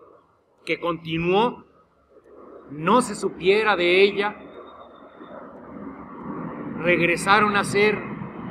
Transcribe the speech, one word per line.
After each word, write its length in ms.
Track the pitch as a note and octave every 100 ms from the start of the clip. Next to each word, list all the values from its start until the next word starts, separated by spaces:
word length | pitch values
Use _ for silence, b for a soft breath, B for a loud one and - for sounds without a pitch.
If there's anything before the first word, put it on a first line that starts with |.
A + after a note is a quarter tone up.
| - - _ _ _ _ -
que 160 | D#3
continuó 840 | E3+ E3 E3 D#3+ E3+ G3 A#3 - - _ _ _ _ _ _ - - - -
no 320 | D3 E3+ B3
se 140 | G#3 G#3
supiera 600 | F#3 D3 F3 G#3 G#3+ F3+
de 240 | F3 F#3
ella. 360 | G3+ G3 G#3 - - - - - - - - - - - - - - - - - - - - - - - - -
Regresaron 760 | E3+ E3+ E3+ E3 G3 G#3+ G#3 G3+
a 80 |
ser 340 | - G3+ G#3+ G3 - - - - -